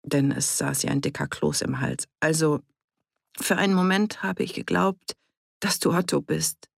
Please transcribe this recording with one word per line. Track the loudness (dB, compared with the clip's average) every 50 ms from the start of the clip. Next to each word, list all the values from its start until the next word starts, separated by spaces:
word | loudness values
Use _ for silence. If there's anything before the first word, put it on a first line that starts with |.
| -4
denn | 0 2 2 2 2
es | 2 0 -2 -2 -2
saß | -2 -2 -2 -2 -2 -2
ihr | 0
ein | -2 0
dicker | -2 -2 -4 -4 -6
Kloß | -6 -4 -2 -2 0 0 -2
im | -2 -2 -4 -2
Hals. | -2 -4 -4 -6 -8 _ _ _
"Also, | 0 2 2 4 2 2 2 0 _ _ _ _ _ _ _ _ _ _ _ _ _ _ _ -8
für | -2 -2 0
einen | 2 4 4 4
Moment | 4 4 4 4 2 2 0 -2 -6 -4
habe | -4 -2 -2
ich | -4 -4 -4
geglaubt, | -8 -4 0 0 2 2 2 0 _ _ -14 -14 _ _ _ _ _ _ _ _ _
dass | -2 -2 -2
du | 0 2 2 2
Otto | 2 0 2 0 -2
bist." | 0 0 -2 -2 -2 -4 -6 _ -18 _ _